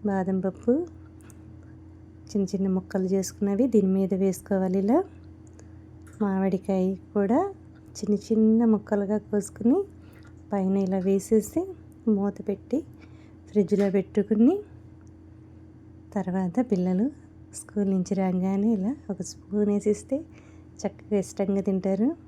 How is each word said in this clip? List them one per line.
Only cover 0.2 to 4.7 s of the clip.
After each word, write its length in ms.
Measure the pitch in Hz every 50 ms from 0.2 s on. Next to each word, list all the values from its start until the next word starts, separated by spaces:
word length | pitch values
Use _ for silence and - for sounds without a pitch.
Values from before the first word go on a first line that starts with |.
| 185 180 190 190 185
పప్పు 280 | 190 185 - - - 247 302 359 330 - - - - - - - - - - - - - - - - - - - - - - - - - - - -
చిన్న 160 | - 208 196 185
చిన్న 140 | - 185 190 196 185
ముక్కలు 320 | 185 185 185 - 196 185 185 196
చేసుకున్నవి 500 | 190 185 - - - 208 202 202 196 254 262 233
దీని 160 | 214 202 190 190
మీద 160 | 190 196 185 196 185
వేసుకోవాలి. 560 | 196 190 185 - - - 202 190 190 185